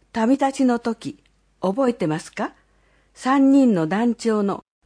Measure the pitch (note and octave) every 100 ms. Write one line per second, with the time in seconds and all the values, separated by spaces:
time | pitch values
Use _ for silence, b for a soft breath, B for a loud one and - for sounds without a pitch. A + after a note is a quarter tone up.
0 | _ A#3 A3+ C4+ C4+ C4+ C4 A#3+ A#3+ A3+
1 | - - _ _ _ _ F#3 G3 C4 A#3
2 | E3+ D#3 - - A#3 - _ _ _ _
3 | _ - B3+ C#4 C4+ C#4 C4 F#3+ D#3+ F#3+
4 | A#3+ A3+ A3+ G#3+ G3+ F#3 - _